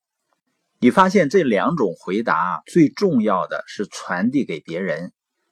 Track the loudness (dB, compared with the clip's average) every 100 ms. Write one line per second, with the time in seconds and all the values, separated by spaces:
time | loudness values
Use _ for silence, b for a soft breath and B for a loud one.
0 | _ _ _ _ _ _ _ _ 2 4
1 | 4 4 2 2 2 2 0 0 -2 -4
2 | -4 -4 -2 -2 -2 -6 -2 2 2 2
3 | 0 2 2 0 -2 -8 -10 -10 -10 -10
4 | -8 -4 -2 0 -2 -6 -8 -6 -4 -6
5 | -8 -16 _ _ _